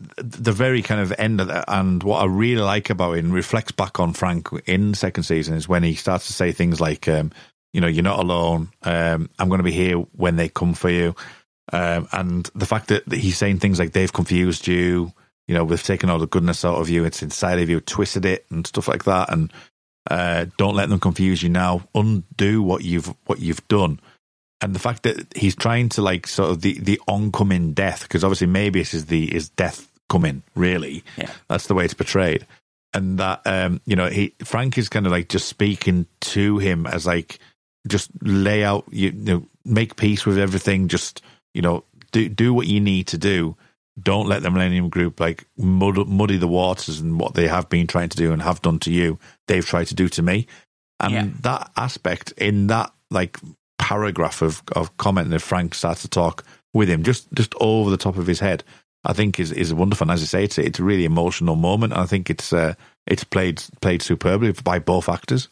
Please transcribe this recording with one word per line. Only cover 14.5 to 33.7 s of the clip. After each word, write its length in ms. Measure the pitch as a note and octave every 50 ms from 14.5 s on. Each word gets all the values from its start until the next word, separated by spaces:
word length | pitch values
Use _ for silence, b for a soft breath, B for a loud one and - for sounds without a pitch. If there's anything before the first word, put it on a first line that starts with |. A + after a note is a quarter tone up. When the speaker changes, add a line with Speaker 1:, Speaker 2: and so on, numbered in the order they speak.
| E2 - -
Speaker 1:
you, 460 | F2+ F2+ F2+ F2 F2 F2 F2 E2+ F2 - b b b b _ _
you 80 | - E2+
know, 120 | E2+ E2
they've 160 | D#2+ E2+ E2+
taken 260 | - - G2 F2 - F2+
all 100 | E2+ E2
the 80 | D#2+
goodness 380 | D2+ - F#2+ E2+ F2 E2 - -
out 140 | F2 E2+ -
of 100 | D#2+ E2
you, 160 | E2+ E2+ E2
it's 180 | D#2+ - -
inside 360 | D#2 D2 - - F#2 F2+ F2+ F2+
of 100 | F2 E2
you, 120 | E2+ D#2+
twisted 440 | - - - G#2 G2 - - G2 F#2
it," 220 | F#2+ F2 - - -
and 180 | D#2+ E2 D#2+
stuff 220 | - - G#2+ - -
like 160 | - F#2 -
that. 260 | G2+ F#2+ F#2 - -
And, 220 | - D#2+ D#2+ D#2+ B B B B B _ _ _ _ _ - -
uh, 360 | - F2 F2+ F2 E2+ E2+ E2+ E2+ -
"Don't 200 | - G2 G2+ G2+
let 120 | G2 G2 -
them 120 | G2+ F2+
confuse 420 | - F#2 E2+ - F#2 F#2 F#2 E2
you 80 | F2 E2+
now. 360 | E2+ F#2 F2+ F2+ F2+ F2+ F#2+ - -
Undo 680 | G#2+ G#2+ A2 G#2+ F#2 E2+ - - - G2+ G2+ G#2+ A2
what 220 | G2+ F2+ F2+ - -
you've, 300 | F2+ F2 E2 D2+ F2 - _ _
what 140 | - - -
you've 280 | - E2 D#2 - - -
done." 320 | G#2+ G#2 F#2 E2 D2 - b b b b b _ _ _ _ _ _ -
And 120 | - G2 F#2+
the 40 | F#2+
fact 220 | - A#2+ A#2 -
that 340 | - A#2+ - - - - -
he's 180 | - G#2 F#2+ -
trying 360 | - - A#2 A#2 A#2+ B2 A2
to, 100 | - A2
like, 240 | G2+ F#2+ F2+ E2+ -
sort 240 | - - - F#2+ D#2
of 120 | F2+ D#2+
the, 160 | F2+ G2 - -
the 180 | - G2 G2+ - -
oncoming 680 | - G2+ G#2 G#2 G2+ - - G#2 G2 F#2+ F2 E2+ D#2+ D2
death, 340 | F#2+ G2 F2+ E2 - - -
'cause 160 | - E2 F#2+
obviously 220 | F#2+ F#2+ - F2+
maybe 340 | F2 F#2 G2 G#2 G2+ F#2+ F2+
this 140 | D#2+ - -
is 100 | D#2+ D2+
the, 280 | D#2 E2 D#2+ D#2+ - D#2+
is 160 | E2 D#2 -
death 360 | _ - F#2 D#2+ - - - - _ _ _ -
coming, 340 | - F3 E2+ D2+ C#2 C2+ - _ -
really. 500 | - F2 F2+ F2+ E2+ D#2 C#2 D2+ E2+ - B B B
Speaker 2:
Yeah. 120 | - B B B B B
Speaker 1:
That's 180 | - F#2 -
the 80 | - G2
way 100 | F#2 F2
it's 80 | E2
portrayed. 540 | - - - - - G2 F#2 E2 D#2 - - - b b b _ _ _ _ _ -
And 240 | G2 F#2+ F#2 F#2+ F#2
that, 240 | F#2+ F#2+ F#2 - -
um, 380 | G#2 F#2+ F#2 F#2 F2+